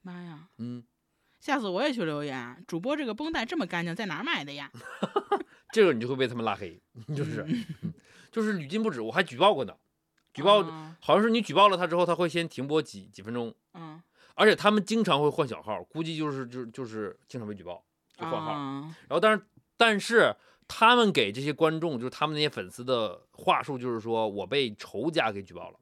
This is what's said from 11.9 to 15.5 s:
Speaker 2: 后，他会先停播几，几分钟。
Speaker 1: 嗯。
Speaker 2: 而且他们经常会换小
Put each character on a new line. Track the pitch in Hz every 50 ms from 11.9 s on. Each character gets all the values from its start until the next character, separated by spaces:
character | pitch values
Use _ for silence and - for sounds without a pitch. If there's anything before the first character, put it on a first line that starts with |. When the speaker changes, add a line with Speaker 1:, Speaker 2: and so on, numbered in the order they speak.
| 165
Speaker 2:
后， | 175 180
他 | 170 170
会 | 160 180
先 | 165 139 170 165 156
停 | - - 131
播 | 139 151 156
几， | 147 - - 101 92
几 | 98 104 -
分 | 95 110
钟。 | 120 120 117 113 110 _ _ _ _
Speaker 1:
嗯。 | 175 165 160 156 170 _ _ _ _ _ _ _
Speaker 2:
而 | - 196 214
且 | 180
他 | - - 208
们 | 214 214 190
经 | - 220 226 214
常 | 185 151 139
会 | 147 147
换 | 139 - 151
小 | 123